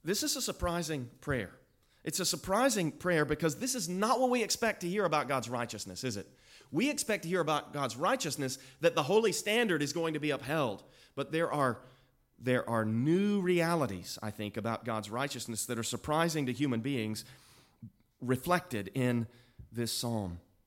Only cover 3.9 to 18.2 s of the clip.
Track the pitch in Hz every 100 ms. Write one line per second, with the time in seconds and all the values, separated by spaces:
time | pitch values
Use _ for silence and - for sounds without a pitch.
3.9 | 180 214 247 254 247 202 - 226 202 175
4.9 | 196 190 151 127 135 113 120 117 104 101
5.9 | 87 131 101 95 - - - - 135 262
6.9 | 294 - 202 165 185 156 156 - 147 135
7.9 | 113 180 262 160 131 135 127 - - 165
8.9 | 165 143 202 226 170 - 220 233 165 143
9.9 | 165 165 151 151 139 113 160 131 95 -
10.9 | - - - 139 156 165 147 135 113 -
11.9 | - _ _ _ _ 120 127 - 117 107
12.9 | 110 135 175 202 202 180 175 165 170 127
13.9 | 95 - - 110 101 107 110 110 113 117
14.9 | 110 101 113 143 131 117 110 - 117 113
15.9 | 123 - 151 170 156 131 123 143 117 117
16.9 | 135 107 110 - - - - - _ 113
17.9 | _ _ _